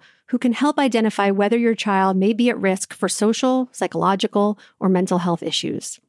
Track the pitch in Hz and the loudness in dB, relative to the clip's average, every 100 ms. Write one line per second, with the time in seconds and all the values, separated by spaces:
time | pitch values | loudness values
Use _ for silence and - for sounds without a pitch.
0 | _ _ - 247 254 226 285 302 277 226 | _ _ -6 -2 0 0 0 2 0 2
1 | 220 - 202 196 208 233 233 226 - 190 | 0 2 0 2 2 2 2 0 0 2
2 | 190 185 190 226 240 - 190 190 - - | 2 2 2 2 0 0 0 -2 -4 -4
3 | 190 - 208 220 254 254 254 - 185 170 | -4 0 0 2 0 0 -2 -4 -6 -2
4 | 170 196 208 208 208 208 - - 190 185 | 0 0 0 0 0 -2 -10 -4 0 2
5 | 185 180 175 165 - - - 113 - - | 2 0 0 -4 -4 -6 -6 -6 -10 -16